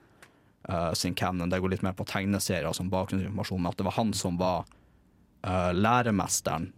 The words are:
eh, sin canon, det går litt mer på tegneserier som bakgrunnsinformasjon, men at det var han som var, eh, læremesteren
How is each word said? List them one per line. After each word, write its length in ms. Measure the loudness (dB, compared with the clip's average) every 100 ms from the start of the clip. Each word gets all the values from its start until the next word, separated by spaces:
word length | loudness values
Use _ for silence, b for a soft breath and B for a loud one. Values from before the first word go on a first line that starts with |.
| b b b b b b -4
eh, 240 | -2 0
sin 220 | 0 -2 0
canon, 340 | 0 0 0
det 100 | 0
går 100 | 0
litt 120 | 0
mer 100 | -2
på 120 | -2 -4
tegneserier 680 | -2 0 0 0 0 -2 -2
som 140 | -2
bakgrunnsinformasjon, 680 | -2 0 -2 -2 -4 -4 -2
men 80 | -2
at 60 | -2
det 60 | -2
var 80 |
han 200 | 0 0
som 240 | 0 -2 0
var, 280 | 0 0 -4 b b b b b _ _
eh, 300 | -2 2 2
læremesteren 960 | 4 6 6 4 2 2 -2 0 -2 -4